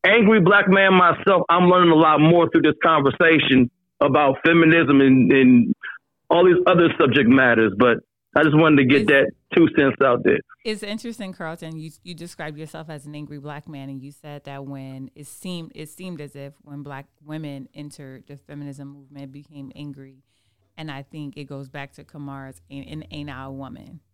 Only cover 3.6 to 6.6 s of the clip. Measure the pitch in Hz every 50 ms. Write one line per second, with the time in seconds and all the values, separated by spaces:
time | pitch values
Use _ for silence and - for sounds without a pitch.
3.6 | 123 120 _ _ _ _ _ _ 143 147 131 147 147 135 131 - - 165 170 170
4.6 | 165 160 160 170 160 131 143 139 139 135 131 131 120 - 135 135 131 127 127 120
5.6 | 113 - - _ - - - - _ _ _ _ _ _ 160 170 185 185 175 180